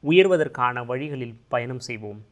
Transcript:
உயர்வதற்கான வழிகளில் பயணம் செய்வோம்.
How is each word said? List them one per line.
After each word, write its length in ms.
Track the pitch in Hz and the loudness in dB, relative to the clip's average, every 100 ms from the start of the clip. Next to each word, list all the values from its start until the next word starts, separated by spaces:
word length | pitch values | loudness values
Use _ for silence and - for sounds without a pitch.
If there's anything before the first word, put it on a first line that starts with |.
உயர்வதற்கான 800 | 143 175 190 180 147 - 123 123 120 | 4 6 6 4 0 0 -2 0 -6
வழிகளில் 500 | 127 151 143 120 113 _ | -6 -6 -8 -10 -12 _
பயணம் 320 | 127 120 127 | -4 -4 -8
செய்வோம். 420 | 127 117 107 104 107 | -10 -10 -10 -14 -20